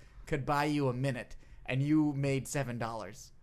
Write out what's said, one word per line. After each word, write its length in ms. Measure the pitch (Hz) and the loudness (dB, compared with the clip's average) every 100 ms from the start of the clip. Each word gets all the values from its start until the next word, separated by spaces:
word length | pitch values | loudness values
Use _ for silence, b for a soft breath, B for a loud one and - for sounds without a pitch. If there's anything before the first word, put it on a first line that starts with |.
| b b - | b b -4
could 180 | 151 131 | -4 0
buy 180 | 143 151 | 2 2
you 220 | 147 135 | 2 2
a 40 | |
minute. 440 | 123 135 120 - - b b - | 2 0 -2 -6 -12 b b -4
And 160 | 127 | 0
you 300 | 143 156 151 | 4 6 6
made 320 | 139 139 135 107 | 2 2 0 0
seven 320 | 147 123 120 | -2 -2 -2
dollars. 540 | 113 113 92 - - - | -4 -4 -8 -10 -18 -20